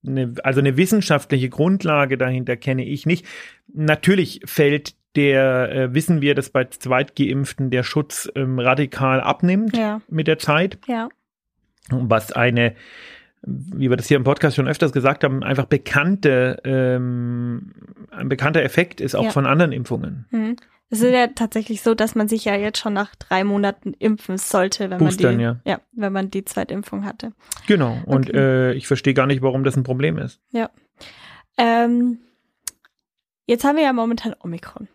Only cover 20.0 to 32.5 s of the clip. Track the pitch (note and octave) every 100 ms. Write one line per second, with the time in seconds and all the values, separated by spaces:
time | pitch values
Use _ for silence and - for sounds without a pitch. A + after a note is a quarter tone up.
20 | - - A2+ A#3 A3 A#3+ _ _ _ A3
21 | A#3+ B3+ A#3+ - A3+ A3 G#3+ G#3+ A#3 A3+
22 | A3 A3+ G#3+ A3 G#3+ G3+ G#3 G#3 A3 G3+
23 | G3+ _ - F#3 G3+ G3+ G3+ G3+ G3 D3
24 | A3 G#3+ - F#3 - G3+ F#3+ - G3 F3+
25 | D#3 - C3 A#2+ A#2 A#2+ - F#3+ _ A#3+
26 | G3+ G3 F#3+ G3 G3 - G3 G3+ G#3 G3
27 | G3+ - - - _ - - G3 B2+ A#2
28 | - C3+ C3 C#3 C3+ C3 B2+ B2+ - C3+
29 | C#3 C3+ C3 C3+ C3 C3 C3+ C3 B2+ B2+
30 | C#3+ D#3+ B2+ - _ A#3 A3+ _ _ _
31 | - - - - _ - A#3 A#3 A#3 A#3+
32 | B3 A#3 _ _ _